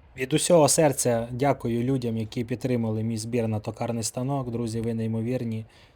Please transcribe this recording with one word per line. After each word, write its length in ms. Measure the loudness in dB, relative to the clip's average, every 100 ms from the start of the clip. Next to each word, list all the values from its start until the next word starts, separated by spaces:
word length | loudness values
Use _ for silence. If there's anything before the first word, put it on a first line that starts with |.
| -16 -8
Від 160 | 0
усього 360 | 0 6 6 8
серця 600 | 6 4 2 2 0 -2
дякую 520 | 0 0 0 0 0
людям, 340 | 0 0 -2 -2
які 280 | -4 -6
підтримали 580 | -4 -2 0 0 0 -2
мій 160 | -2 -4
збір 300 | -2 -2 0
на 120 | -2
токарний 420 | -4 -6 -4 -4
станок. 480 | -4 -4 -2 -2 -2
Друзі, 300 | -4 -4 -2
ви 140 | -2
неймовірні. 680 | -2 -2 -2 -2 -2 -4 -6 -8 -18 -20